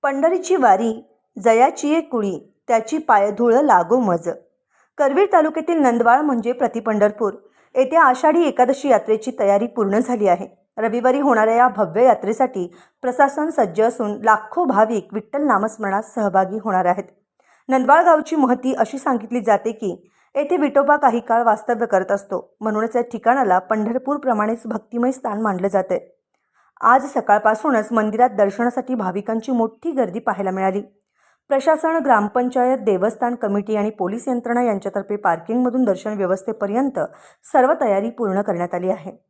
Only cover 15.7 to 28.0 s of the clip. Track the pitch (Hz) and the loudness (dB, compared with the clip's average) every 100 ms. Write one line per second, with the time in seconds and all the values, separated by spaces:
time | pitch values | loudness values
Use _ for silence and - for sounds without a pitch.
15.7 | 214 202 196 220 - 208 190 185 214 214 | -4 -4 -4 -6 -4 0 0 0 -4 -2
16.7 | 185 175 180 196 _ _ _ _ _ - | 0 0 -2 -6 _ _ _ _ _ -4
17.7 | 262 247 302 349 311 302 320 262 254 254 | -2 4 4 6 2 2 -2 0 0 -2
18.7 | 262 214 269 277 240 220 240 208 202 226 | -2 -4 -2 -4 -4 -4 -6 0 0 0
19.7 | 226 208 - _ _ _ 277 294 349 285 | -6 -8 -8 _ _ _ -6 -2 0 2
20.7 | 285 277 294 277 233 233 233 233 214 - | 2 2 4 4 0 0 0 2 0 -2
21.7 | 233 233 190 185 196 - 185 - _ 214 | -4 0 0 0 -4 -4 -10 -10 _ -4
22.7 | 214 220 240 240 226 226 262 226 185 185 | -2 -2 -4 -4 -2 0 2 2 0 0
23.7 | 220 214 240 254 285 262 220 214 226 226 | -2 -2 -4 -4 -4 -2 -2 -2 -4 -6
24.7 | 220 _ 233 247 262 - 208 220 185 190 | -10 _ -4 -2 -2 -6 -4 -4 -2 -2
25.7 | 190 185 180 - _ _ _ _ _ _ | -2 -2 -6 -8 _ _ _ _ _ _
26.7 | _ 220 262 269 269 226 208 214 220 311 | _ 4 4 2 -6 2 2 2 0 0
27.7 | 240 214 233 | 0 0 -2